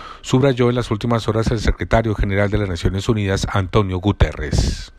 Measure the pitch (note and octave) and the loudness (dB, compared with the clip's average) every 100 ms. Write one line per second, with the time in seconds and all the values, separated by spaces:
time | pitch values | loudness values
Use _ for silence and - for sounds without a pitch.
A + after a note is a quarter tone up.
0 | - - - B2+ C#3 B2 A#2+ B2 A2+ G#2 | -18 -16 -2 2 4 4 2 0 -2 -4
1 | A#2+ A#2 A2 A2 A2 A#2 G2 - F2 A#2 | 0 0 0 0 0 0 0 -2 0 2
2 | A2+ G#2 G2+ G2 G#2 G#2+ G2+ E2+ G2 F#2+ | 2 0 0 0 0 0 -2 -2 -2 -2
3 | F#2+ A2 G2 F#2+ - G2+ F#2 A2+ G2 F#2 | 0 0 0 0 0 -2 0 0 0 0
4 | G2 G2 - - - - - - - | 0 2 2 0 -2 0 0 -2 -8